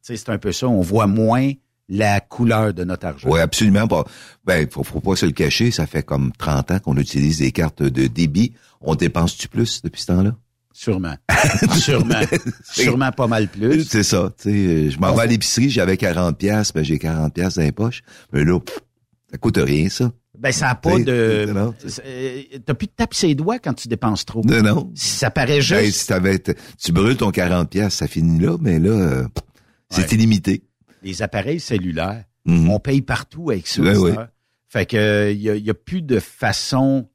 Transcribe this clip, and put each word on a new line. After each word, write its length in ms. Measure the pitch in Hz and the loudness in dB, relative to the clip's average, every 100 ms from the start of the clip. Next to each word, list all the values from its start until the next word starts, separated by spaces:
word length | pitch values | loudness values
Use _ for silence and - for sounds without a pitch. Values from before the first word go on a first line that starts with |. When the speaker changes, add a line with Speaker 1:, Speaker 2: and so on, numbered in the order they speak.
Speaker 1:
sais, 160 | - 117 | -12 -12
c'est 120 | - | -6
un 80 | 104 | -4
peu 140 | 104 | -4
ça. 160 | 90 127 | -2 0
On 140 | 110 | 2
voit 240 | 85 104 104 | 2 2 2
moins 440 | 107 110 120 135 135 _ _ _ | 2 2 2 0 -2 _ _ _
la 300 | 95 107 101 | 0 2 2
couleur 520 | - - 120 110 110 | -2 -2 2 4 2
de 100 | 90 | 0
notre 220 | 90 90 90 | -4 -4 -6
argent. 200 | 71 - | -6 -2
Speaker 2:
Oui, 100 | 80 | 2
absolument 480 | 78 - 110 98 110 | 2 2 4 4 4
pas. 180 | 87 - - - - - | 0 -2 -8 -20 -12 -2
Ben, 220 | 87 76 | 0 0
faut, 140 | - | -4
faut 180 | 69 78 | -6 -4
pas 140 | 90 95 | -2 0
se 100 | 90 | 0
le 60 | |
cacher, 380 | 69 78 - 120 | 0 0 2 0
ça 140 | 113 76 | 0 -4
fait 140 | 78 | -4
comme 280 | - 71 67 | -4 -2 -2
trente 400 | - - 71 67 | -4 -2 -2 0
ans 80 | 92 | -4
qu'on 180 | - 69 | 0 -2
utilise 420 | 67 71 71 78 | 0 0 0 2
des 120 | 67 | 0
cartes 320 | - 80 - | 0 -2 0
de 240 | 69 64 65 | -2 0 -2
débit. 460 | 58 82 76 120 - _ _ | 0 0 2 0 -2 _ _
On 140 | 71 78 | -4 0
dépense-tu 520 | 87 85 85 - - | 0 0 -2 -2 -8
plus 340 | 120 117 - | -2 -2 -2
depuis 200 | 82 - | -8 -10
ce 60 | - | -2
temps-là ? 280 | 90 101 120 _ _ _ | 0 0 -2 _ _ _
Speaker 1:
Sûrement. 440 | - - 95 87 73 - | -10 -4 -2 -4 -8 -2
Speaker 2:
<laughs> 440 | - - - - 165 | 2 2 2 2 2
Speaker 1:
Sûrement. 440 | - 135 113 110 107 165 - - | 2 0 2 0 0 -2 -4 -10
Speaker 2:
C'est 200 | - - | -12 -2
Speaker 1:
Sûrement 280 | 127 127 131 | 0 2 -2
pas 160 | - 120 | 0 0
mal 200 | 113 101 | 0 -2
plus. 340 | 98 110 151 160 | -2 0 2 2
Speaker 2:
C'est 140 | 110 | 0
ça. 280 | 101 98 92 - | 2 0 -2 -4
Tu 80 | 104 | -2
sais, 400 | 104 95 80 76 | 0 2 2 0
je 80 | 69 | 0
m'en 120 | 92 | 2
Speaker 1:
On 40 | 110 | 2
Speaker 2:
vais 80 | |
à 20 | 117 | 2
l'épicerie, 440 | 117 - 117 135 | 2 0 2 2
j'avais 280 | 117 90 95 | 2 0 2
quarante 400 | 95 85 87 76 | 0 0 0 0
piastres, 360 | 98 107 104 | 0 0 0
ben, 100 | 80 73 | -2 -2
j'ai 120 | 76 | -2
quarante 340 | 80 80 78 | -2 -2 -2
piastres 260 | 78 92 87 | -2 -2 0
dans 60 | 76 | 0
les 60 | |
poches. 280 | 69 113 120 _ - - | 0 -4 -4 _ -20 -6
Mais 140 | 71 76 | 0 2
là, 140 | 90 | 2
pff, 200 | - - _ _ _ _ _ | -2 -14 _ _ _ _ _
ça 60 | 69 | -4
coûte 200 | 117 95 | -2 0
rien, 320 | 69 73 87 | 0 2 0
ça. 220 | - 123 - _ - | 0 -4 -4 _ -6
Speaker 1:
Ben, 160 | 127 | -4
ça 160 | 123 135 | -2 -2
a 60 | 123 | 0
pas 160 | 165 180 | 0 2
Speaker 2:
T'sais, 80 | |
Speaker 1:
de, 480 | 120 123 113 107 104 | 2 2 2 2 0
Speaker 2:
non, 200 | 98 110 | -2 -2
t'sais. 160 | 113 - - 127 127 131 127 135 | -4 -14 -14 -14 -8 -8 -8 -14
Speaker 1:
c'est, 60 | 135 117 | -14 -6
t'as 80 | 131 | -6
plus 120 | 208 | -6
de 60 | - | -6
tape 180 | 226 | -4
ses 220 | - 185 143 | 0 0 0
doigts 240 | 160 240 | 0 -4
quand 140 | - | -6
tu 160 | 120 120 | -8 -6
dépenses 340 | 117 120 101 - | -4 -2 -4 -6
trop. 160 | 113 110 | -2 2
Speaker 2:
Non, 160 | 117 | 4
non. 280 | 107 120 123 - | 4 2 -2 -8
Speaker 1:
Ça 340 | - - 120 | -6 -2 -2
paraît 240 | 156 123 143 | 0 0 2
Speaker 2:
Ben, 40 | |
Speaker 1:
juste. 380 | 127 98 107 - | 2 2 2 0
Speaker 2:
si 60 | - | -2
t'avais 320 | 95 92 98 | 0 2 0
t-, 160 | - 85 - - | -2 -6 -8 -10
tu 120 | - | -2
brûles 240 | 85 104 127 | 2 4 2
ton 140 | 110 | 0
quarante 380 | 92 90 90 82 | 0 0 2 0
piastres, 280 | 95 104 - | 0 -2 -2
ça 80 | - | -4
finit 320 | - 82 82 | 0 2 2
là, 160 | 90 170 | 2 0
mais 180 | 147 82 | 2 2
là, 100 | 90 | 2
euh, 320 | 110 87 65 64 - - _ _ _ _ | 2 2 0 -4 -8 -14 _ _ _ _
c'est 140 | - | -4
Speaker 1:
Ouais. 120 | 85 110 | 0 4
Speaker 2:
illimité. 480 | 113 104 90 95 _ _ _ _ | 4 4 0 -2 _ _ _ _
Speaker 1:
Les 180 | 98 90 | -12 -8
appareils 380 | 104 110 101 165 | -6 -4 -4 -6
cellulaires, 640 | - 110 90 80 87 110 104 _ - | -4 -4 -2 -4 -6 -6 -14 _ 0
Speaker 2:
Mhm. 240 | 85 82 | 4 4
Speaker 1:
on 100 | 104 | 2
paye 220 | 139 139 | 2 0
partout 480 | - 120 - 156 170 | 0 -6 -6 -10 -4
avec 180 | 104 - | -4 -4
ça, 140 | - | 0
Speaker 2:
Ben 120 | 160 202 | 4 4
Speaker 1:
cette 80 | |
Speaker 2:
oui. 80 | 185 | 4
Speaker 1:
heure. 180 | 110 117 _ _ _ _ | 0 -6 _ _ _ _
Fait 160 | 120 - | -4 -2
que, 100 | 113 | 0
euh, 360 | 107 104 104 | 2 2 0
y 160 | 104 107 | -2 -2
a, 60 | 104 | -2
y 120 | 107 | -2
a 40 | |
plus 280 | 107 - 185 | -6 -6 -8
de 180 | 156 117 | 0 -2
façon 880 | - - 117 - - 131 135 135 117 | -2 -4 -4 -2 -2 0 2 0 -4